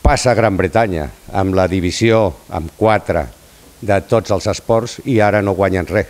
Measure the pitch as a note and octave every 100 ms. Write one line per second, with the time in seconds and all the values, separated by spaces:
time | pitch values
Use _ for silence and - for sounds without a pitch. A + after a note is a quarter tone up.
0 | - C#3 C3 A2+ A2 F#2+ F2+ A2 A2+ F2
1 | D2 - - G2+ F#2+ F#2 F#2 F#2 F2+ -
2 | A2+ A2+ G2+ - - F2+ D#2+ - A2 G#2
3 | - E2 C2 - - - - - G2+ G2
4 | F2+ A#2+ - G2 G#2+ F#2+ - A2+ A#2 -
5 | - A#2 G#2 G#2 G2+ F#2 G2 F#2 E2 G2
6 | G2